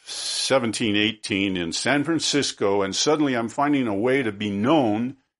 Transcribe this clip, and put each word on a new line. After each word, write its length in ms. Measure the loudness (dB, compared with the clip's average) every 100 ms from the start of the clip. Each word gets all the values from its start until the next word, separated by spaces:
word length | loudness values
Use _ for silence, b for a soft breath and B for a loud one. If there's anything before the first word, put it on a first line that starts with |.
seventeen, 920 | -14 -10 -6 -6 0 2 2 0 0 2
eighteen 640 | 2 0 -4 -2 0 -2
in 140 | -4
San 320 | -2 0 0
Francisco, 800 | 0 -2 0 0 0 0 0 2
and 140 | 0 0
suddenly 400 | 0 2 2 0
I'm 140 | -2
finding 380 | -2 0 0 0
a 80 | 0
way 260 | 2 2
to 100 | 0
be 200 | -4 -4
known 640 | 0 2 4 4 0 -2 -8 _ _